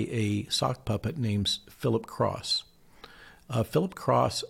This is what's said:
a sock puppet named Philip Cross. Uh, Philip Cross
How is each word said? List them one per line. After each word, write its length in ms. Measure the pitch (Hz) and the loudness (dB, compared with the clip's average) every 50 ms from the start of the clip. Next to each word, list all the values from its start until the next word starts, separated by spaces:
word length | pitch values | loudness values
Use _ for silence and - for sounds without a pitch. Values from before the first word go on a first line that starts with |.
| 110 - | 0 0
a 360 | 120 113 107 104 104 104 117 - | 0 0 0 2 0 0 -2 -2
sock 340 | - - 131 127 123 - - | -2 0 0 0 -2 -2 -2
puppet 320 | - 107 101 - 113 - | -2 -2 0 0 -4 -2
named 440 | 139 120 107 104 101 98 - - - - - | 0 0 0 2 2 2 0 -2 -4 -6 -18
Philip 340 | - - - 120 113 113 - | -14 -2 0 2 2 2 0
Cross. 600 | - - - 117 98 92 - - - - - - - _ - - - - - - - - - - - - - - - | -4 -2 0 0 0 0 -4 -4 -2 -4 -4 -4 -8 _ -20 -20 -20 -20 -20 -20 -20 -20 -20 -20 -20 -20 -20 -12 -4
Uh, 140 | 120 117 | -2 0
Philip 320 | 104 - - 147 190 185 - | 0 2 2 0 0 0 -4
Cross 480 | - - 135 127 123 123 120 - - - | -4 0 2 4 4 4 2 0 -4 -6